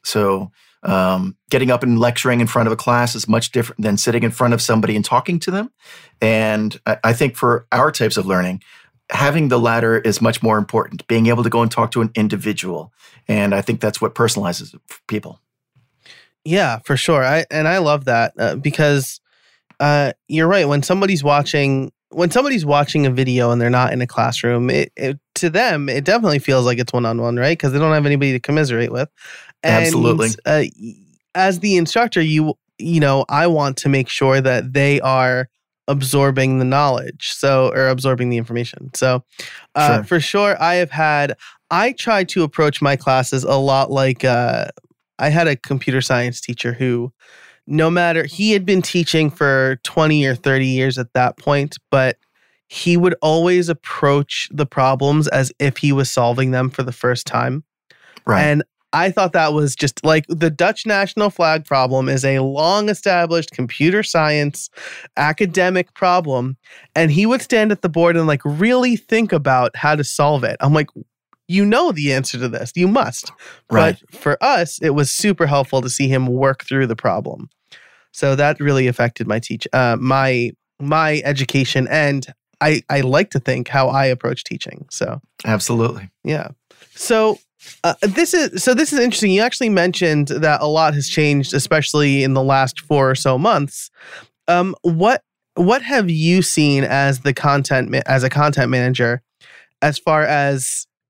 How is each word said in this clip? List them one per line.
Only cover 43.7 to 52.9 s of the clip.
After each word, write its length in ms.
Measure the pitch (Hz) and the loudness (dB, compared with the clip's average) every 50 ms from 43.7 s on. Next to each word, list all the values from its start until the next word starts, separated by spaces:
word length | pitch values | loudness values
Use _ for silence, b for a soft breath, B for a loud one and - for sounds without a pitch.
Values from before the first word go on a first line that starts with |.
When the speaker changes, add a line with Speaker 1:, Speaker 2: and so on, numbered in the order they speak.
| 135 135 139 131 | 2 2 2 0
Speaker 2:
like, 340 | 135 139 135 131 131 - - | 0 0 0 0 0 0 0
uh, 440 | 131 123 120 120 120 - 58 - - - - _ _ _ _ _ _ _ - | 0 2 2 0 0 -2 -2 -4 -6 -10 -18 _ _ _ _ _ _ _ -4
I 100 | - 147 | -2 0
had 180 | 151 170 170 165 | 2 2 2 2
a 80 | 143 | 0
computer 440 | 123 - - 143 131 - - 127 131 | -2 -4 -6 -6 -4 -2 -2 -2 -2
science 400 | 123 - 135 123 120 120 123 - | 0 0 0 0 0 -2 -6 -8
teacher 320 | - - 123 - - 120 120 | -10 -10 -10 -6 -6 -6 -4
who, 400 | 117 131 127 120 120 120 127 - B B B B B B B B B B | -4 -2 -2 -2 -2 -4 -6 -10 B B B B B B B B B B
no 240 | - 139 156 160 165 | -4 -2 0 2 2
matter, 320 | 170 175 175 170 165 165 160 | 2 2 0 0 0 0 -2
he 300 | 156 - - 202 214 220 | -4 -4 -2 0 2 2
had 120 | 202 190 | 2 2
been 180 | 180 202 185 170 | 2 0 0 0
teaching 480 | - - 180 170 - - 160 156 151 | 0 0 -2 -2 0 0 0 0 0
for 500 | 139 - 156 143 135 135 131 131 131 123 _ | 0 0 0 2 2 2 0 0 -2 -4 _
twenty 420 | - - - 156 156 156 151 143 | -6 -2 0 2 2 2 2 0
or 120 | 135 127 | 0 -2
thirty 320 | 117 - 139 135 131 131 131 | -2 -2 0 0 2 0 0
years 280 | 131 127 131 135 127 | 0 0 0 -2 -2
at 160 | 131 123 120 _ | -4 -8 -4 _
that 220 | 131 127 123 - | 0 0 0 -2
point, 400 | - - - 143 143 139 147 - - _ _ | -4 -2 0 0 0 0 -4 -8 -14 _ _
but 280 | - 139 131 131 113 - _ _ _ _ _ _ _ _ _ _ | 0 2 2 2 -2 -4 _ _ _ _ _ _ _ _ _ _
he 280 | - - - 170 | -14 -6 0 2